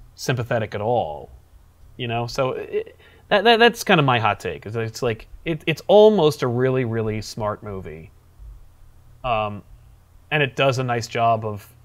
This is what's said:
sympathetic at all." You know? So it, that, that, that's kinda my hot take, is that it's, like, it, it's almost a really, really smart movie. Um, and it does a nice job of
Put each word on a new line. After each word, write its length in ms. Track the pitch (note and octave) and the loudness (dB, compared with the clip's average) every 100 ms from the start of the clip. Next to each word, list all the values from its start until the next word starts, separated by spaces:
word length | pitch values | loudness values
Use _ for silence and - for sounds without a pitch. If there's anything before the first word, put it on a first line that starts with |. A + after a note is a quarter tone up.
| - - | -20 -10
sympathetic 600 | - A#2+ A2+ A#2+ G#2 G#2 | -4 -4 -2 -4 -4 -6
at 60 | |
all." 480 | G#2+ A#2+ D#2+ D2 - - - - - _ - - | -2 -2 -4 -8 -16 -20 -20 -20 -20 _ -20 -10
You 120 | A#2+ | -6
know? 200 | A#2 A#2 | -6 -6
So 240 | - C3 | -4 -2
it, 460 | A2+ - G#3 - - - - - | -4 -6 -6 -6 -14 -20 -14 -2
that, 140 | G#3 | 2
that, 160 | A3 A3+ | 4 6
that's 240 | A#3 A#3 | 4 2
kinda 180 | - F3 | 2 4
my 160 | C#3 A#2+ | 4 2
hot 200 | G#2+ G2 | 2 0
take, 260 | F#2 D2 G2+ | -4 -8 -8
is 80 | |
that 80 | A2+ | -6
it's, 180 | A2+ - | -6 -4
like, 260 | B2 A2 - - D#3+ | -4 -4 -10 -12 -8
it, 180 | D#3+ - | -6 -4
it's 140 | D3+ - | -4 4
almost 540 | G3+ G#3+ G#3 D3+ D3 | 8 8 6 4 2
a 60 | B2+ | -2
really, 360 | A#2+ C3 C3 | 0 2 0
really 380 | A#2 A2+ A2 G#2+ | 0 -2 -2 -4
smart 400 | - - G#2 G#2 | -8 -6 -4 -4
movie. 500 | G#2 F#2+ E2 D#2 D#2+ - _ - - - - - - - - - | -8 -10 -10 -14 -18 -20 _ -20 -20 -20 -20 -20 -20 -20 -20 -8
Um, 400 | B2+ A2 G#2+ G2+ - - - - _ - - | -2 -2 -2 -6 -16 -20 -20 -20 _ -20 -4
and 120 | D3+ | -2
it 120 | C3+ - | 0 2
does 220 | C3+ B2+ | 2 2
a 40 | |
nice 240 | B2+ A#2+ A2 | -2 -2 -4
job 360 | A#2+ A#2 A2+ A2 | 0 2 2 -2
of 240 | G#2 - - | -8 -12 -20